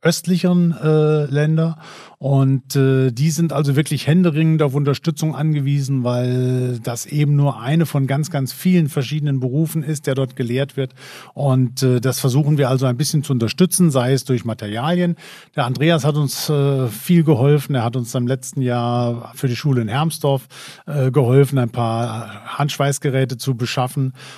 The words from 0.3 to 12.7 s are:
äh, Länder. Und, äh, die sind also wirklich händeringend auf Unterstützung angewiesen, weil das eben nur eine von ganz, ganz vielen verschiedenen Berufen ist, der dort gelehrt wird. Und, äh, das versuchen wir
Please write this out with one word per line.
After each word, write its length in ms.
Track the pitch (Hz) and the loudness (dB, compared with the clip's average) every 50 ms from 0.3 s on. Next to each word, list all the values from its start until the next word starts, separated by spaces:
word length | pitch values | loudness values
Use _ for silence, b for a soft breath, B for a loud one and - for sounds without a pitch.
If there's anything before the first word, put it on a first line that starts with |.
| 185 170 - 180 180 175 175 170 | 0 2 2 2 2 4 2 2
äh, 540 | 165 - - 156 156 156 151 151 156 151 147 | 0 0 0 2 2 4 4 2 2 0 0
Länder. 520 | 135 139 147 151 151 160 160 160 165 160 156 B B B B B B B | 0 0 0 2 2 2 2 0 0 -2 -6 B B B B B B B
Und, 580 | - 143 135 139 135 135 135 135 131 - - - | -6 -2 2 2 4 4 4 2 0 -2 -2 0
äh, 360 | 139 135 135 135 131 131 131 | 2 2 4 4 2 2 0
die 180 | 117 117 147 165 | 0 0 0 0
sind 240 | 151 151 170 160 - | 0 0 0 0 0
also 220 | 143 156 139 135 | 0 0 2 2
wirklich 320 | 143 156 - 156 135 - | 2 0 0 -2 -2 0
händeringend 560 | 139 156 185 185 175 143 151 160 160 160 156 156 | 2 4 4 4 2 2 2 2 2 2 2 2
auf 100 | 139 127 | 2 0
Unterstützung 600 | 147 143 143 139 - - 165 156 - 156 156 147 | 0 0 0 -2 -2 -2 -4 -4 -2 -2 -4 -2
angewiesen, 680 | 139 147 156 151 147 135 135 143 143 135 131 139 131 120 | -2 -2 0 0 0 0 0 0 0 0 -2 -2 -2 -2
weil 760 | 123 123 123 123 127 127 127 127 127 127 127 127 123 123 117 | -2 -2 -2 -2 0 0 0 0 0 0 0 -2 -2 -4 -6
das 260 | 113 - 120 120 - | -6 -8 -8 -8 -8
eben 300 | - 147 147 147 143 147 | -4 -2 0 2 2 2
nur 260 | 143 143 143 - - | 2 2 0 0 -2
eine 240 | - 135 151 165 165 | -2 0 0 2 0
von 220 | - - 143 135 | 0 0 -2 -2
ganz, 240 | 127 - - 156 - | 0 -2 -2 -4 -4
ganz 220 | 175 143 135 123 - | -4 -4 -4 -6 -6
vielen 360 | - - 185 185 175 160 139 | -2 0 2 2 4 2 2
verschiedenen 500 | - 151 127 110 143 156 147 147 139 131 | 0 -4 -4 -4 -4 -4 -2 -2 -2 -2
Berufen 440 | 123 127 123 147 165 151 160 160 139 | -2 -2 0 0 0 0 -2 -4 -4
ist, 240 | 151 156 143 - | -4 -6 -4 -4
der 80 | 143 135 | -2 -2
dort 200 | 135 135 127 - | -2 -2 -4 -4
gelehrt 420 | - 127 113 120 131 143 143 - | -4 -4 -2 -2 -2 -2 -4 -4
wird. 180 | 139 135 127 B B B B B B B B B | -6 -6 -6 B B B B B B B B B
Und, 480 | - 139 139 127 131 127 120 127 - 131 | -4 0 2 2 2 2 0 0 0 0
äh, 180 | 127 127 123 | 2 2 2
das 180 | 110 123 123 - | 0 -2 -2 0
versuchen 380 | - 139 120 143 156 143 156 | 0 0 2 2 2 2 2
wir 140 | 143 143 123 | 2 2 2